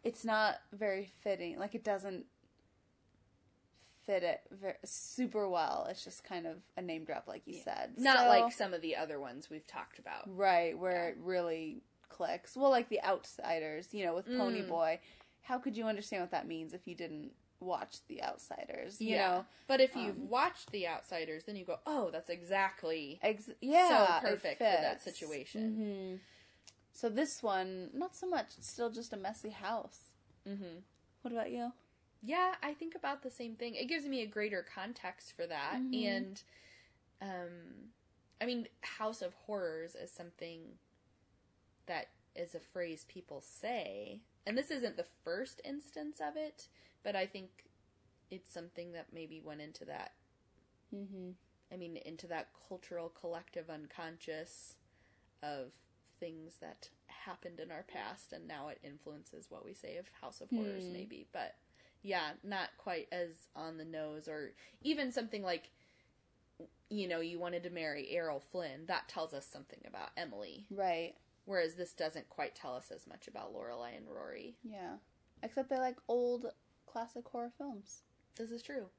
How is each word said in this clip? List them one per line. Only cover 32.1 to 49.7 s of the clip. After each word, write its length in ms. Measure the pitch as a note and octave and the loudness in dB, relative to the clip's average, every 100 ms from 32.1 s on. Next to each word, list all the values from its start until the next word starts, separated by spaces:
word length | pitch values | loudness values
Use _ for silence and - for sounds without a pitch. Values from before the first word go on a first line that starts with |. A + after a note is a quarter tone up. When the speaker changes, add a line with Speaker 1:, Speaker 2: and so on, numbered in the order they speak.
| _ | _
Speaker 2:
Yeah, 340 | A3 E4 F#4 F#4 | 0 4 4 4
I 120 | D4 | -2
think 200 | D4 E4 | -2 -6
about 280 | E4 C#4 C#4+ | -2 -2 0
the 80 | C4 | -4
same 260 | - A#3 A3+ | -6 -8 -4
thing. 180 | A#3+ | -4
It 120 | A3 B3+ | -2 0
gives 180 | D#4+ C#4+ | 0 0
me 140 | C4+ | 0
a 40 | G#3+ | 0
greater 360 | G#3+ G#3 F#3+ | 0 2 0
context 720 | - - G3 A#3+ F3+ - - | -4 -6 -6 -6 -8 -8 -14
for 140 | - E3+ | -6 -2
that. 280 | D#3 C#3+ B3 | 0 0 0
Speaker 1:
Mm-hmm. 300 | C4 B3+ G#3 | 2 2 4
Speaker 2:
And, 360 | G3 G3 G3 - - - - - _ _ _ | 2 0 -6 -14 -20 -20 -20 -20 _ _ _
um, 720 | G3 F#3 F3 F3 E3+ - A3+ _ _ _ _ _ | -6 -4 -6 -10 -14 -16 -18 _ _ _ _ _
I 60 | A#3+ | 0
mean, 220 | B3 A#3 - | 0 -4 -8
House 400 | - - A3 A3+ | -10 -2 -2 0
of 120 | F3+ | -4
Horrors 600 | - - G#3 E3+ D#3+ E3 | -6 -4 0 0 -2 -6
is 160 | - F3+ | -8 -10
something 680 | - F3 - E3+ E3 E3 E3+ _ _ _ _ _ _ _ _ _ _ - | -10 -12 -10 -10 -10 -14 -18 _ _ _ _ _ _ _ _ _ _ -4
that 220 | E3 - _ _ | -4 -4 _ _
is 200 | - F3 | -8 -8
a 60 | E3+ | -8
phrase 440 | - F3+ F3 D#3 | -10 -6 -4 -6
people 360 | - F#3 F3 C#3 | -12 -16 -12 -12
say. 800 | - - A3 A#3+ D#3+ G2+ G#2 G3+ - _ - | -12 -8 -4 -2 -4 -6 -8 -12 -16 _ -2
And 100 | A3+ | 0
this 140 | C#4+ | 0
isn't 260 | D4 A3+ - | -2 -2 -4
the 100 | F3 - | -8 -8
first 360 | - F#3 C4 - | -4 -4 -4 -6
instance 560 | - C#4+ - D#4 D4+ D4+ | -8 -8 -8 -8 -8 -4
of 160 | D4+ D#4 | -4 -2
it, 320 | D#4 - - - - _ | -6 -8 -20 -20 -20 _
but 120 | G#3 G3 | -2 0
I 100 | F#3+ | 0
think 400 | G3 F#3+ - - _ _ _ _ _ _ | -4 -12 -18 -20 _ _ _ _ _ _
it's 200 | F#3 - | -14 -10
something 420 | F3 E3+ F3 F3 | -10 -8 -8 -8
that 200 | E3+ - | -10 -10
maybe 280 | E3 D#3+ D#3+ | -10 -10 -10
went 200 | D#3 D3+ | -10 -10
into 240 | D3+ | -10